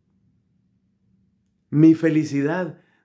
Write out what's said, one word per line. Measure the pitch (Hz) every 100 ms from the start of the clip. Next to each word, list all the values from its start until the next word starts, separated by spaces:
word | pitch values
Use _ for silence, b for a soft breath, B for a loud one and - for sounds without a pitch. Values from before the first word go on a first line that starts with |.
| _ _ _ _ _ _ _ _ _ _ _ _ _ _ _ _ _
Mi | 143 160
felicidad | 160 165 156 151 143 139 175 175 - b b